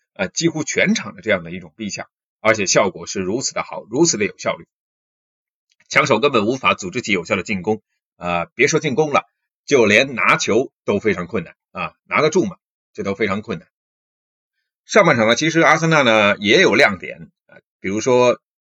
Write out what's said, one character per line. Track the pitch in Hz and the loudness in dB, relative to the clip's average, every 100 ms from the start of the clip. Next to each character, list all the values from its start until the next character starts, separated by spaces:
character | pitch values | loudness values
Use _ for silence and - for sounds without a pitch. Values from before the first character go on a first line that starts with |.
| _ | _
呃， | - 95 | -8 -8
几 | - 165 | -2 -4
乎 | 156 | -2
全 | - - 143 226 | -4 -2 0 0
场 | 104 | -4
的 | - | -10
这 | 110 | -4
样 | 98 | -4
的 | 82 | -4
一 | 90 | -14
种 | 87 - | -16 -12
逼 | 107 | -10
抢， | - - _ _ _ | -10 -14 _ _ _
而 | 110 110 | 0 0
且 | 95 | 2
效 | - 104 | 2 2
果 | 87 85 | -2 -10
是 | 104 | -6
如 | 92 117 | -4 -4
此 | 127 | -6
的 | - | -8
好， | 80 82 - | -8 -12 -6
如 | 120 165 | 0 0
此 | 110 | 0
的 | |
有 | 98 - | -4 -4
效 | - 82 | -6 -6
率。 | 85 _ _ _ _ _ _ _ _ _ _ _ - | -10 _ _ _ _ _ _ _ _ _ _ _ -4
枪 | 147 147 | -2 2
手 | 110 | 2
根 | 139 | 2
本 | 127 104 | 0 0
无 | 131 | -2
法 | - | -2
组 | 98 92 | -4 -6
织 | 120 | -8
起 | 107 | -4
有 | 98 82 | -4 -2
效 | 101 | -4
的 | |
进 | 90 98 | -4 -6
攻， | 87 107 - _ _ _ | -4 -6 -8 _ _ _
呃， | 87 87 82 - | -6 -6 -6 0
别 | 131 | 0
说 | 156 | 0
进 | 147 127 | -2 -2
攻 | 151 | 0
了， | 131 - _ _ _ - | -2 -4 _ _ _ 0
就 | 139 107 | 2 4
连 | 107 139 117 | 4 2 0
拿 | 95 143 | 0 0
球 | - 104 135 _ - | 0 0 -2 _ -4
都 | 101 | -2
非 | 107 | 0
常 | 87 87 | -2 -4
困 | 107 | -8
难 | 78 - _ | -8 -14 _
啊， | 90 82 - - | -12 -12 -12 -4
拿 | 95 | 0
得 | 151 | 2
住 | 185 113 | 0 -2
吗？ | 82 _ _ _ | -6 _ _ _
这 | - | -10
都 | 98 98 | -8 -4
非 | 107 | -4
常 | 98 | -4
困 | 107 90 | -6 -10
难。 | - _ _ _ _ _ _ _ _ _ _ _ - | -12 _ _ _ _ _ _ _ _ _ _ _ 0
上 | 226 185 | 4 4
半 | 127 | 4
场 | 110 | 2
呢， | 117 | 2
其 | 156 | 0
实 | 160 | 2
阿 | 151 160 | 4 2
森 | 165 | 2
纳 | 156 | 2
呢 | 127 110 104 101 | 4 4 4 2
也 | 101 143 | 2 4
有 | 170 107 | 4 4
亮 | 131 92 | 4 2
点 | 62 65 82 _ _ | -10 -14 -18 _ _
啊， | - _ _ | -20 _ _
比 | 95 | -6
如 | 104 | -2
说 | 131 123 123 117 _ _ _ | 2 4 4 2 _ _ _